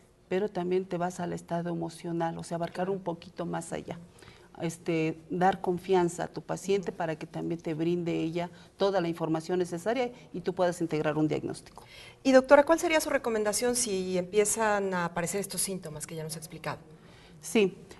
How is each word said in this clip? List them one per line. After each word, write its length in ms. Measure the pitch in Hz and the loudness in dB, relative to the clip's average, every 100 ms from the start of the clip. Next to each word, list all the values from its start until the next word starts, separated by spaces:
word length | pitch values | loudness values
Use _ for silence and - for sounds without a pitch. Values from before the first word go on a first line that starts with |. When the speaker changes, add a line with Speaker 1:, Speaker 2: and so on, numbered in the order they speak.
| _ _ - | _ _ -4
Speaker 1:
pero 180 | 185 208 | -2 -2
también 380 | 185 180 185 190 | -2 0 0 0
te 120 | 175 | -2
vas 220 | 175 180 | -4 -4
al 140 | 175 | -6
estado 380 | 170 - 170 170 | -6 -4 -4 -2
emocional, 680 | 170 165 170 175 170 165 170 | -4 -6 -8 -6 -2 -2 -4
o 60 | |
sea, 120 | 165 170 | -6 -4
abarcar 300 | 170 - 185 | -4 -2 -2
Speaker 2:
Claro. 80 | |
Speaker 1:
un 60 | 196 | -2
poquito 440 | 180 170 - - 170 | -4 -6 -8 -8 -6
más 280 | 165 170 | -6 -6
allá. 260 | 156 - 175 - - - - - - | -8 -8 -10 -14 -20 -20 -20 -20 -6
Este, 600 | 170 170 - 160 160 160 - | -6 -4 -2 0 0 -2 -4
dar 320 | 180 185 190 | 2 2 2
confianza 640 | - 175 - 185 175 170 | 0 -2 2 4 4 0
a 40 | 160 | -6
tu 120 | - | -8
paciente 500 | - 165 185 202 180 | -8 -6 0 0 0
para 240 | 185 165 156 | -4 -4 -4
que 120 | 165 | -8
también 340 | 160 165 170 | -6 -4 -4
te 140 | 170 156 | -4 -2
brinde 400 | 165 175 165 165 | 0 0 0 -2
ella 340 | 160 170 175 - - - | -2 -2 -6 -8 -12 0
toda 260 | 196 190 | 2 2
la 60 | 170 | 0
información 520 | 165 160 160 160 180 | 0 0 -2 0 -2
necesaria 520 | 175 170 202 254 240 - - | 0 -2 -2 0 -2 -6 -14
y 80 | 180 | -8
tú 140 | 190 175 | -4 0
puedas 260 | 175 170 | 0 0
integrar 340 | 165 151 156 151 | -2 0 0 2
un 120 | 151 | 2
diagnóstico. 560 | 135 - - - - - - - - | 0 -4 -8 -14 -20 -20 -20 -20 -2
Speaker 2:
Y 80 | 269 | 6
doctora, 320 | 262 262 285 | 8 10 8
¿cuál 160 | 285 330 | 8 4
sería 200 | 349 320 | 4 2
su 120 | 302 | 2
recomendación 640 | 277 240 220 214 202 247 247 | 0 0 0 0 0 0 0
si 420 | 226 190 185 180 | 0 -2 0 -2
empiezan 800 | 180 208 208 226 220 208 196 180 | 0 2 4 2 2 2 2 0
a 100 | 170 | -2
aparecer 360 | 175 170 202 | -2 -2 -4
estos 200 | 190 180 | -4 -4
síntomas 460 | - 185 165 151 - | -4 -4 -8 -12 -10
que 80 | 165 | -10
ya 80 | |
nos 120 | 156 160 | -8 -10
ha 20 | |
explicado? 400 | - 156 151 131 - - - - - - | -14 -10 -8 -8 -12 -20 -20 -20 -20 -16
Speaker 1:
Sí, 380 | - 226 190 - - - | -2 4 4 2 -16 -10